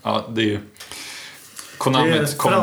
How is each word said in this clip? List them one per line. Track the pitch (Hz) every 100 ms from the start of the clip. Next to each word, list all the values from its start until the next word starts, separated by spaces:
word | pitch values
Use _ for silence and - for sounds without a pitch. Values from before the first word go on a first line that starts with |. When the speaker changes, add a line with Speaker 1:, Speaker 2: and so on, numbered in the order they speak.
Speaker 1:
Ja, | 113 107 -
det | 113
är | 104
ju, | 101 - - - - - - - - - - - -
Konami | 131 135 160
Speaker 2:
Det | 156
är | 147 -
Speaker 1:
kommer | 127 -